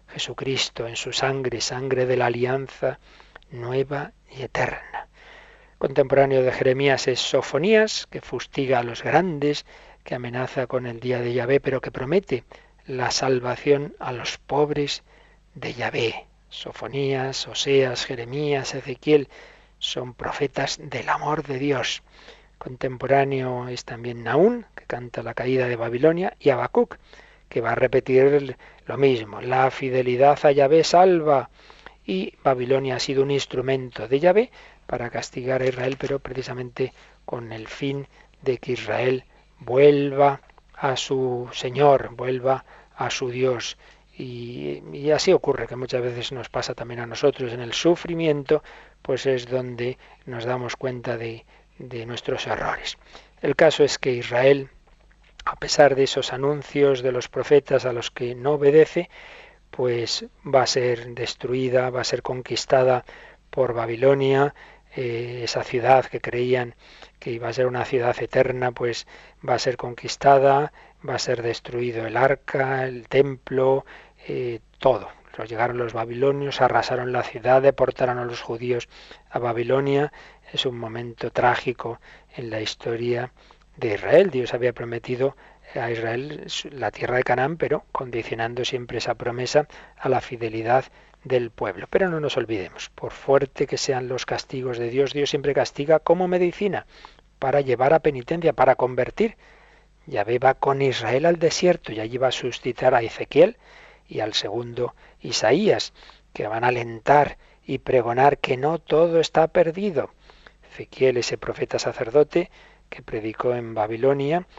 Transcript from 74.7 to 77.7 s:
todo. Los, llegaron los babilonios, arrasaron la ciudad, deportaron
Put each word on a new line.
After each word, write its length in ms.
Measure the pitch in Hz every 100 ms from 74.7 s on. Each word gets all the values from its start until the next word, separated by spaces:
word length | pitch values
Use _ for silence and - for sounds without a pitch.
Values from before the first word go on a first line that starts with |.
| -
todo. 300 | 135 107 92 - - -
Los, 120 | 113
llegaron 280 | 110 120 120
los 140 | 120
babilonios, 720 | 110 117 120 135 139 139 -
arrasaron 500 | 127 120 - 127 123
la 120 | 123
ciudad, 380 | - 123 113 131
deportaron 580 | 135